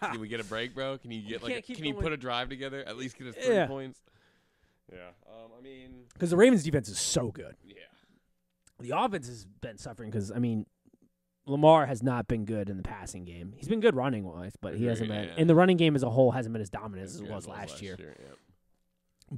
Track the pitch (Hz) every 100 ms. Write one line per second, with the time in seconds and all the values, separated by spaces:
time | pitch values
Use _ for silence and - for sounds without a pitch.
0 | 196 117 107 113 101 110 123 123 135 135
1 | 117 113 104 113 117 240 - 247 151 139
2 | 160 151 127 120 127 131 135 139 110 113
3 | 131 - 127 107 254 208 135 135 131 -
4 | _ _ _ _ _ _ _ _ _ 90
5 | 90 90 _ 113 113 117 135 131 127 123
6 | 123 - 175 175 247 220 151 139 107 92
7 | - 156 120 - 82 - 92 98 85 _
8 | _ _ _ _ _ _ _ - 123 156
9 | 240 190 123 117 98 - 165 101 131 113
10 | 107 107 98 113 120 110 - _ _ _
11 | _ _ _ _ - 143 156 160 139 120
12 | 127 123 107 117 104 107 98 95 - 107
13 | - 92 87 85 90 107 143 226 220 131
14 | 135 113 92 80 92 - 98 80 120 110
15 | 110 104 92 165 165 160 185 175 165 143
16 | 123 120 127 127 113 113 101 104 107 95
17 | 95 90 104 101 82 98 98 71 98 90
18 | 80 - 69 65 _ _ _ _ _ _
19 | _ _ _